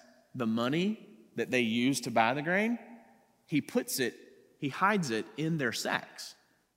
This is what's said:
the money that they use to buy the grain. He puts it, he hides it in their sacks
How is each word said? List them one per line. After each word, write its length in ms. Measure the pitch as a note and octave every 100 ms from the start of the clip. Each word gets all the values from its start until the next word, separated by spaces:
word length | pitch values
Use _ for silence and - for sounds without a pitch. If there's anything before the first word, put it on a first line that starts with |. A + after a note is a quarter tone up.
| - - _
the 120 | B2 A#2
money 520 | A2+ A#2+ D3+ F#3+ A3 - - - -
that 160 | A2+
they 80 | B2+
use 400 | A#2 A#2 B2+ C3+
to 100 | C3+
buy 240 | A2+ A2+
the 80 | C#3
grain. 360 | D3+ F#3 A3 A#3+ - - - - _ _ -
He 140 | D3
puts 400 | - - - -
it, 140 | A#2+ - - - - _
he 120 | C#3+
hides 400 | - F#3+ G#3+ D3
it 160 | A2 G2 -
in 220 | D#3+ E3
their 140 | B2
sacks 600 | - - - - - - - _ _ _